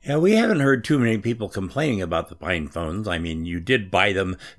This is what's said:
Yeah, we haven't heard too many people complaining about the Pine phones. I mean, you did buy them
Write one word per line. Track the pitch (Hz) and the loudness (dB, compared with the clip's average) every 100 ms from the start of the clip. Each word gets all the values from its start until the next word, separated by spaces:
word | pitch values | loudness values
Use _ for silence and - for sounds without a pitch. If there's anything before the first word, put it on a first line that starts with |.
| - | 0
Yeah, | 147 | 2
we | 180 | 4
haven't | 220 233 185 | 4 4 2
heard | 139 131 | 4 2
too | - 151 | 2 2
many | 117 110 | 2 2
people | 113 117 101 | -2 -4 -4
complaining | - 95 135 156 107 | -6 -6 -2 -2 -2
about | 87 82 82 | -2 -2 -4
the | - | -10
Pine | 80 87 76 | -4 -4 -4
phones. | 82 82 90 107 | -6 -6 -4 -4
I | 85 | -4
mean, | 82 80 82 | -4 -6 -4
you | 87 | -6
did | 85 127 98 | 0 0 2
buy | 90 104 | 2 2
them | 95 92 92 - | 2 -2 -4 -12